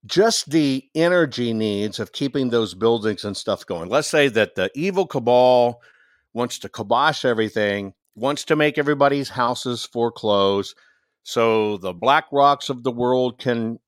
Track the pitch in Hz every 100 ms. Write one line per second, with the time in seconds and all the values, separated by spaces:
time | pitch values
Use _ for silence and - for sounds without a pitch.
0 | - 170 220 220 - 165 147 135 _ 151
1 | 170 180 156 117 120 110 110 101 107 -
2 | 101 - 139 143 127 117 110 92 113 117
3 | 107 101 104 98 - 98 - 87 87 127
4 | 143 160 139 110 104 - 92 139 185 190
5 | 180 139 117 123 127 123 120 120 _ _
6 | _ _ _ 113 120 - - - 101 117
7 | 147 147 131 113 110 110 104 101 98 _
8 | _ - 127 147 - 156 151 147 143 147
9 | 139 143 135 127 120 123 127 120 - 117
10 | 117 - 110 101 98 101 95 - _ _
11 | _ _ - - 113 113 107 101 92 87
12 | 113 151 160 139 139 143 - 127 123 117
13 | 123 127 127 - 131 117 113 117